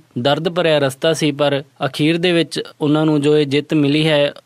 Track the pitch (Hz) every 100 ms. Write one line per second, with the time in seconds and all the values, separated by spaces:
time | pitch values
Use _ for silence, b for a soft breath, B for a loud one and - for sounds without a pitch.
0 | - 123 139 147 175 175 165 151 135 -
1 | 160 156 151 143 143 139 - - 139 -
2 | 151 170 180 170 160 - - - 151 151
3 | 156 151 143 151 143 143 147 156 139 151
4 | 156 147 143 -